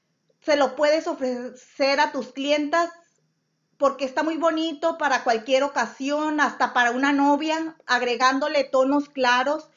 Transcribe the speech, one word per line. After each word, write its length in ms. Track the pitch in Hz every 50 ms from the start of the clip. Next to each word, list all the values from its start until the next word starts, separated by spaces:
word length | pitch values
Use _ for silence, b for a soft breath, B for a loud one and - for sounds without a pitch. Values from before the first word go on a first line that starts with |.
| _ _ _ _ _ _ _ _
se 160 | - 320 294
lo 200 | 285 262 254 262
puedes 300 | 285 302 294 302 320 311
ofrecer 960 | 349 302 277 269 254 247 240 247 247 - - - - _ - 285 269 277 277
a 120 | 302 302
tus 200 | 294 277 214 -
clientas 580 | - 269 269 285 294 302 302 285 339 330 339 339 - - _ _ _ _ _ _ _ _ _ _ _ _ _ _ _ -
porque 260 | 285 269 262 - 277
está 180 | 254 262 311
muy 140 | 294 320 330
bonito 640 | 285 330 330 320 320 320 330 294 294 - 330 320 330
para 260 | 302 285 277 - -
cualquier 400 | 254 233 220 220 277 262 262 277
ocasión, 760 | 285 285 277 233 220 220 - 262 277 294 302 302 311 302 302
hasta 320 | 277 233 - - 262 -
para 200 | - 254 240 240
una 200 | 240 254 277 285
novia, 640 | 294 277 277 285 285 285 311 311 311 320 330 320 - _ _
agregándole 760 | - 247 240 247 240 240 233 254 262 269 269 294 294 302 285 269
tonos 440 | - - 262 262 269 285 294 285 -
claros, 640 | - 269 254 247 247 247 262 277 302 311 - - b